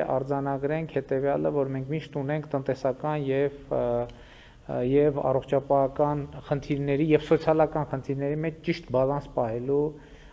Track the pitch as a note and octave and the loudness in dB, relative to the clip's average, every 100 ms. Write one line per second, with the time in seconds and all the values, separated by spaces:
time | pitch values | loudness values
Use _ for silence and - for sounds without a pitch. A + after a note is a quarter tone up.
0 | - C3 C3+ C#3 C#3 C#3 C#3 D#3 D#3+ C#3 | 4 0 0 -2 -2 -2 -2 -2 -2 -4
1 | C3+ C3+ C#3 D3 D#3 D3 C3+ C3+ C3 D#3 | -2 0 2 2 0 0 0 -2 -4 -6
2 | - D3 C3+ D3+ D3+ C#3 C#3 C3 C3+ B2+ | -6 -4 -2 -2 -2 -2 -2 0 0 -2
3 | D3+ D3+ C#3 C3+ C#3+ C#3+ - C3+ A#2+ A#2+ | -2 -2 0 0 0 -2 -4 -2 0 0
4 | B2 A#2+ - - - - - C3 B2 C#3 | -2 -8 -20 -20 -20 -18 -8 -2 2 4
5 | D3 C#3+ C#3+ C3 - C#3 C3+ C#3 C3+ C3+ | 4 2 2 0 2 0 2 2 2 2
6 | D3 D3 C#3+ D3 - C#3+ C3 C#3 C#3+ C#3 | 0 0 -6 -8 -4 -4 -2 -2 0 2
7 | D#3+ D3 - D#3 - D#3 D#3 D#3 C#3+ C3+ | 4 4 4 2 4 4 4 2 -2 -4
8 | B2+ C3+ C#3 D3+ D#3+ D#3+ - E3+ - B2+ | -4 -2 -2 -2 -4 -4 -4 -4 0 2
9 | C3+ C#3+ C#3 - A#2+ A#2+ C3 C#3+ D3+ D3 | 2 0 -4 -2 -2 -2 0 2 0 -4
10 | - - - | -16 -20 -20